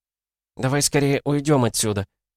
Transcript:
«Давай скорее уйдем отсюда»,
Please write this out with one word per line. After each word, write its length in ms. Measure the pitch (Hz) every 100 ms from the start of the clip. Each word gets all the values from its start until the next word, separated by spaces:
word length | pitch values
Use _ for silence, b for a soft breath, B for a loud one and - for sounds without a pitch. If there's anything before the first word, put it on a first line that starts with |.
| _ _ _ _ _ -
«Давай 240 | 127 143
скорее 400 | 143 147 139 139 -
уйдем 400 | 143 143 147 120
отсюда», 400 | - 113 101 95 _ _